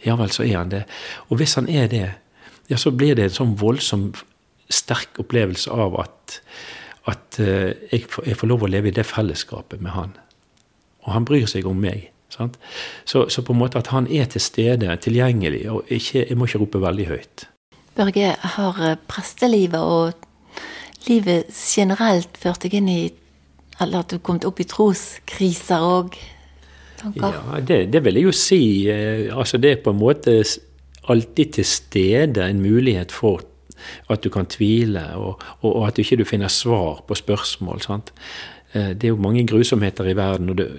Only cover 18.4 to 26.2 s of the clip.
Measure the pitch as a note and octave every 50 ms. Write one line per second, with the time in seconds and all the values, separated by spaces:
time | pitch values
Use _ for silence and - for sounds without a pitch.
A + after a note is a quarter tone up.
18.4 | - F3+ - G3+ G3+ F#3 F3+ F#3 E3 D#3+ D#3+ D#3+ - - - - F3+ - - -
19.4 | B3 B3 A3+ G3+ F#3 F3 E3 D#3+ E3 E3 E3+ E3 E3 E3+ E3+ - - _ _ _
20.4 | _ _ - - - - - - - - - - - - A#3 A3+ G3 F3+ F3 E3
21.4 | - - - - - - - G#3+ G3+ F#3+ G3 - A3+ A3+ F#3+ F3 F3 - - -
22.4 | - F3+ F3 - - F#3 G3 G3+ G3+ F#3+ F3+ E3+ E3+ E3+ - - _ _ _ _
23.4 | _ _ _ _ _ _ - - F3+ - - F3+ F3 - F#3 F3 - - F3 F3
24.4 | F3+ F#3 F3+ - F3+ - - - G#3+ G#3 F3+ - - - - - - - - -
25.4 | F#3+ F#3 E3+ - - - F3+ E3 E3 F3 F3+ F3+ F3+ F3+ - -